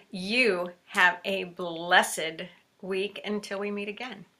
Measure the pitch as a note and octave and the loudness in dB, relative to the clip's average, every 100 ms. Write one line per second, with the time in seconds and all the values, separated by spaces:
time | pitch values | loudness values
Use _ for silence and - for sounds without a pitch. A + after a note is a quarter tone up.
0 | - F#3+ F#3+ A#3+ A#3+ F3+ F3+ - _ G#3 | -10 -8 0 4 4 2 -2 -8 _ 4
1 | F3+ F3 - G3 F3+ F3 F3+ E3 F3 F#3 | 4 4 -2 -4 -4 -6 -6 -6 4 6
2 | A3 - D#3+ E3 F3+ - _ _ F#3 F#3+ | 6 0 -4 -6 -12 -16 _ _ -6 -4
3 | G3+ - G3 G#3 G#3 G3 G3+ G3+ G#3 G#3 | -4 -6 -4 -4 -4 -6 -4 -6 -8 -8
4 | B3 G#3 E3+ _ | -12 -12 -18 _